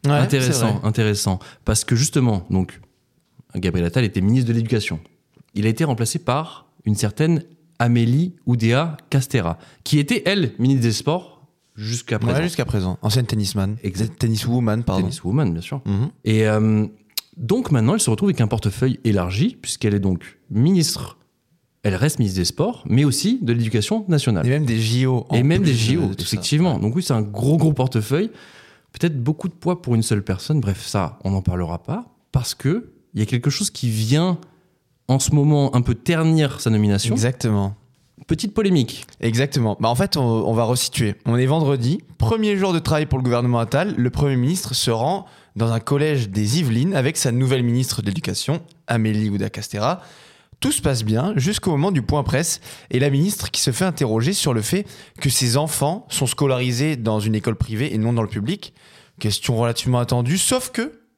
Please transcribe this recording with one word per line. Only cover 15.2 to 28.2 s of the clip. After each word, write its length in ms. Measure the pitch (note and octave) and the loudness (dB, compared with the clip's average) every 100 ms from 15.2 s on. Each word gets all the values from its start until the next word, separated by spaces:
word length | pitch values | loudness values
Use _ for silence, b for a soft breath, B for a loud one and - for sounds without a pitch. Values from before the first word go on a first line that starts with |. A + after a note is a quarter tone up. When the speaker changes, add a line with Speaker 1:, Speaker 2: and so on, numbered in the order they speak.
| E2+ B2+ B2+ | -2 0 0
Speaker 2:
bien 100 | E2 | -2
sûr. 180 | E2+ - G#2+ | -6 -8 -2
Speaker 1:
Mhm. 240 | G2 C#3+ - | -2 -2 -4
Speaker 2:
Et, 220 | - A2 A2 | 0 2 4
euh, 400 | G#2+ A2 G#2+ G#2+ - _ - _ - | 2 4 2 0 -6 _ -16 _ -10
donc 360 | A#2 A3+ B3 | -2 0 2
maintenant, 220 | C3+ A2 | 2 4
elle 60 | G#3+ | 2
se 100 | - | 0
retrouve 180 | G#2+ G3+ | 2 0
avec 120 | - | 2
un 60 | A2 | 0
portefeuille 540 | A2 G#2+ G2+ B2+ - | 0 -2 0 -2 0
élargi, 520 | A2+ G2+ F2+ F#2+ B2 - | 0 0 0 0 -2 -2
puisqu'elle 340 | - - A2 | -10 -2 0
est 60 | G2+ | 2
donc 380 | F#2+ F2 - - _ | 0 -2 -6 -20 _
ministre, 680 | G2+ C#3+ F#3+ D#3+ - - - _ _ _ _ _ _ | 0 2 4 0 -4 -10 -14 _ _ _ _ _ _
elle 140 | G#2 F#2 | -4 0
reste 240 | D3+ - | 0 0
ministre 180 | A#2+ F#3 | -2 0
des 60 | |
Sports, 400 | F3 - F#3 A#3+ - | -2 -2 -4 -4 0
mais 180 | A2 | 2
aussi 360 | D3 C3 G3 B3+ | 2 2 0 0
de 100 | C#3+ | 0
l'Éducation 520 | A#2+ A2+ A2+ G#2 A3 G3 | 0 2 0 0 -2 0
nationale. 380 | D#3 C3 G2 A#2 | 0 2 0 2
Speaker 1:
Et 40 | |
même 140 | C#3+ | 0
des 140 | C#3+ A2+ | 0 0
J 280 | A2 B2 C3 | 0 2 2
O 200 | B2+ - | 0 0
en 60 | |
Speaker 2:
Et 80 | B2 | 2
même 200 | C3 F3+ | 4 4
Speaker 1:
plus 100 | F3+ | 2
Speaker 2:
des 0 | |
Speaker 1:
de, 40 | A#2+ | 2
Speaker 2:
J 180 | A2 D3+ | 2 0
O, 40 | B2 | 0
Speaker 1:
de 60 | |
tout 100 | G2 | -4
ça. 20 | F2+ G#2+ | -4 -4
Speaker 2:
effectivement. 400 | F2+ D3 F3+ A#2+ | 0 2 2 2
Speaker 1:
Ouais. 40 | |
Speaker 2:
Donc 140 | G#2 | 0
oui, 80 | C3+ | -2
c'est 100 | F3+ | -2
un 100 | A#2+ | -2
gros, 340 | G#2 G#2 B2+ D#3+ | -2 -2 0 4
gros 160 | D#3+ | 2
portefeuille. 580 | C3+ B2+ A#2+ G#2+ C#3+ | 2 0 0 0 -2